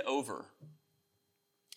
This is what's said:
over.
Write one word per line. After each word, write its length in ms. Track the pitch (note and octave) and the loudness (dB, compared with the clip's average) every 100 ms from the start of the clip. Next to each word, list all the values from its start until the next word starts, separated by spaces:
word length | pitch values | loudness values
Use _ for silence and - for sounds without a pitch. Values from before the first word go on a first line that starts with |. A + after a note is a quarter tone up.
| - | 6
over. 400 | C#3 A2+ G#2 - - - - _ _ _ _ _ _ _ _ _ | 4 2 -4 -6 -14 -20 -20 _ _ _ _ _ _ _ _ _